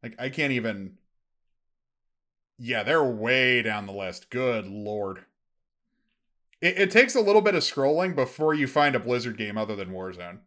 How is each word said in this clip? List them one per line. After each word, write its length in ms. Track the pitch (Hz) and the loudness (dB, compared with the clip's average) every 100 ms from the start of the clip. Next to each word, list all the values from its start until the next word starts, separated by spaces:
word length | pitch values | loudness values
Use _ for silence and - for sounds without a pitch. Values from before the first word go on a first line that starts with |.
Like, 140 | 123 - | -16 -8
I 120 | 127 | -8
can't 240 | 135 147 | -2 0
even, 440 | 127 113 101 95 - _ _ _ _ _ _ _ _ _ _ _ _ _ _ _ _ | 0 -2 -6 -10 -16 _ _ _ _ _ _ _ _ _ _ _ _ _ _ _ _
yeah, 260 | 120 120 | -4 -4
they're 200 | 104 160 | 2 2
way 580 | 139 113 110 131 127 123 | 2 0 0 2 4 2
down 240 | 113 107 101 | 0 -4 -6
the 80 | |
list. 360 | 98 95 87 - | -8 -8 -8 -10
Good 360 | 123 127 117 95 | -4 -2 -2 -4
lord. 580 | 101 104 107 101 95 - _ _ _ _ _ _ _ _ _ _ _ _ _ | -10 -8 -6 -6 -8 -16 _ _ _ _ _ _ _ _ _ _ _ _ _
It, 160 | 170 185 | -2 0
it 140 | 196 | 2
takes 240 | 208 254 254 | 4 4 4
a 60 | |
little 200 | 208 208 | 6 6
bit 140 | 202 180 | 6 2
of 80 | |
scrolling 520 | - - 135 156 185 147 | -2 0 2 2 0 -2
before 380 | 127 - 156 | -2 0 0
you 140 | 151 135 | 2 0
find 280 | 147 147 131 | 2 2 2
a 40 | |
Blizzard 380 | 110 123 120 104 | -2 -2 -2 -6
game 200 | 107 104 | -6 -4
other 180 | 110 104 | -6 -6
than 160 | 95 | -8
Warzone. 480 | 92 92 90 87 95 | -8 -10 -12 -14 -16